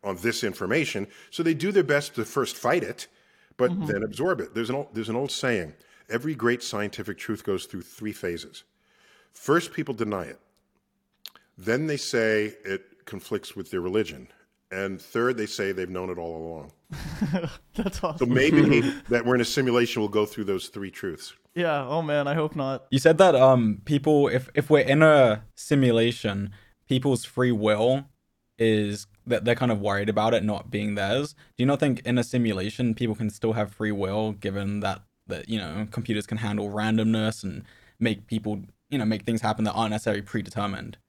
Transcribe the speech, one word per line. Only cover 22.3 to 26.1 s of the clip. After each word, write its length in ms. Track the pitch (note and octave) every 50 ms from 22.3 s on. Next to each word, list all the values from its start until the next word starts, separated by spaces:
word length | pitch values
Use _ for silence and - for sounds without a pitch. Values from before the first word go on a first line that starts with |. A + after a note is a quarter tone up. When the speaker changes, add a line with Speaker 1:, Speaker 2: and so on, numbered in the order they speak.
| C#3+
Speaker 2:
hope 200 | E3 D3+ D#3 -
not. 300 | D3+ C#3 C3+ C3+ B2 - _
Speaker 3:
You 80 | - C3+
said 180 | C3 D#3+ D#3+ D#3
that, 160 | F#3+ F#3 D#3
um, 460 | B2+ C3 C3 C3 B2 A#2 G#2+ G#2 F#2+ -
people, 440 | - D3+ C#3 C#3+ D#3 D3+ D3 C#3+ C3
if, 220 | - B2+ C3 - -
if 140 | - - -
we're 120 | D#3 D3
in 220 | C3 B2 C3+ D3+ D#3
a 420 | D#3 D3+ C#3+ C3 A#2+ G#2+ G#2+ A2 - -
simulation, 960 | - - - D3+ C#3 C3+ B2 A#2 A2+ A#2 A#2+